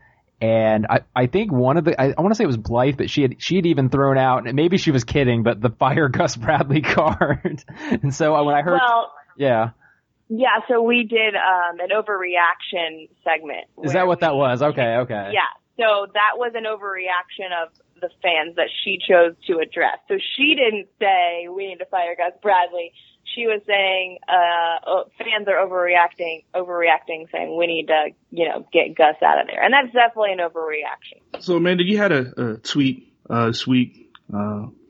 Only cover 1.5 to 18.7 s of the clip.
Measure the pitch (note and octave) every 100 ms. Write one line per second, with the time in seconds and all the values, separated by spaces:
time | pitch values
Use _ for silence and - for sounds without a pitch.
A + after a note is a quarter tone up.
1.5 | B2+ B2+ E3 D#3+ D3 C3+ - F#3+ A3 F#3
2.5 | A#2 A2 A#2 C3+ C#3 F#2+ - C3 - -
3.5 | F3+ E3+ C#3 C3 C#3 C#3 C3+ C3 B2+ A#2+
4.5 | C3+ E3+ F#3 E3 C3+ - D3 B2+ A#2 A2+
5.5 | G#2+ A#2 - C3 D3+ C#3+ B2 E3 A#2+ A#2
6.5 | C#3+ C3+ D3+ C3 - D#3 - D3+ C3 E3+
7.5 | D3+ - - D4+ - C#3 C3+ D3+ D3+ D3
8.5 | D3 D#3+ G#3+ B3 A#3 - - _ - C3+
9.5 | A2+ A#2 - _ _ _ _ _ A3 B3+
10.5 | A3 - A#3 A#3 A#3+ A3 A3+ A3 G3 F#3+
11.5 | F#3 F3 E3+ F3+ G#3+ G#3+ G3 F3+ F3 E3+
12.5 | F3+ - F3+ E3 D#3+ D#3 _ E3+ D#3 D#3
13.5 | G#2 - - D3+ E3+ F#3 E3+ E3 C#3 C3+
14.5 | B2 D3 C3+ A#2 A#2 B2 G#2 G2 G3+ -
15.5 | - _ - A3+ G3+ G3 G#3 G#3 A#3 A#3+
16.5 | A#3 A3 G#3+ G3+ F#3+ F#3 F3+ F#3 - F#3+
17.5 | F3 E3 _ _ _ F3 _ F3+ D#3+ E3
18.5 | E3+ D#3+